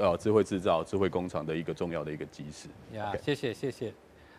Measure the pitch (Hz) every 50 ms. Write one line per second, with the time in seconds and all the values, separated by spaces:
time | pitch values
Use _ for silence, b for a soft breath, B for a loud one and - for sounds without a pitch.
0 | 104 92 87 85 - 110 104 107 98 - 104 95 87 101 85 80 82 - - 95
1 | 98 90 80 90 90 87 - 82 76 78 80 85 82 80 80 - 90 85 82 80
2 | 73 76 78 76 76 71 - - 73 73 73 - - - - - - - 113 107
3 | 104 104 98 - - - 143 - - 123 104 - - 135 117 - 123 107 - -
4 | - - b b b b b